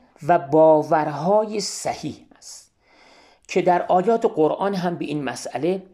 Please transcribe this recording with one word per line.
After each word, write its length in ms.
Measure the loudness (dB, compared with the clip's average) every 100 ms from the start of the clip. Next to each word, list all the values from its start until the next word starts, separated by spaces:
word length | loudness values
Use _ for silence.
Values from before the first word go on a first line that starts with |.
| _ _ 0
و 120 | 0
باورهای 1200 | 2 6 6 6 4 0 0 -4 0 0 0 -4
صحیح 680 | -6 -8 -8 -8 -10 -14 -20 _
است 360 | -20 -20 _ _ _ _ _ _ _ _ -4
که 140 | 0
در 200 | 2 2
آیات 440 | 2 2 2 2 0
قرآن 480 | 2 0 0 -4
هم 220 | -4 -4 -6
به 80 |
این 200 | -6 -6
مسئله 580 | -6 -8 -10 -4 -4 -4 -8